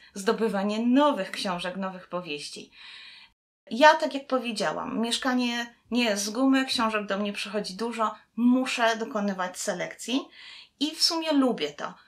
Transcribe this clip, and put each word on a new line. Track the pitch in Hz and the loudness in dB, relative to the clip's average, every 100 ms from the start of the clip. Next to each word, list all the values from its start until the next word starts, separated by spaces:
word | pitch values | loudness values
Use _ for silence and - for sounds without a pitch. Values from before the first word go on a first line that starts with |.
| - | -16
zdobywanie | 202 196 202 220 190 202 214 | -4 0 2 0 0 -2 0
nowych | 240 254 294 220 190 | 4 6 6 2 -4
książek, | - 196 175 180 185 | -4 -4 -4 -6 -6
nowych | 190 185 - | -8 -8 -8
powieści. | 175 170 147 - 196 - - - - - - - _ _ _ - | -8 -6 -10 -10 -14 -18 -20 -20 -20 -20 -20 -20 _ _ _ -10
Ja, | 226 302 320 | 6 8 8
tak | 262 | 2
jak | 269 - | -4 -4
powiedziałam, | 262 233 202 170 170 117 - | -4 -2 -2 -2 -2 -4 -4
mieszkanie | 233 240 262 254 247 240 240 - _ | -2 -2 0 0 0 -2 -6 -12 _
nie | 240 | 0
jest | 233 202 | 0 0
z | 208 | -2
gumy, | 214 269 269 262 | 0 4 4 2
książek | - 226 214 208 | 0 0 0 -2
do | 196 | -2
mnie | 208 | -2
przychodzi | 202 208 208 180 | -4 -6 -4 -6
dużo, | - 233 226 220 214 _ - | -6 -6 -2 -4 -4 _ 2
muszę | 240 254 254 - 226 220 | 4 4 2 2 2 2
dokonywać | 220 214 202 185 180 - | -2 -2 -2 -2 -4 -4
selekcji | - 180 165 - - 269 - - - - - _ | -4 -4 -6 -8 -4 -4 -4 -14 -20 -20 -20 _
i | 302 311 | -4 0
w | |
sumie | - 330 320 | 0 0 2
lubię | 285 254 196 143 | 4 4 2 -4
to. | - 165 - | -6 -12 -12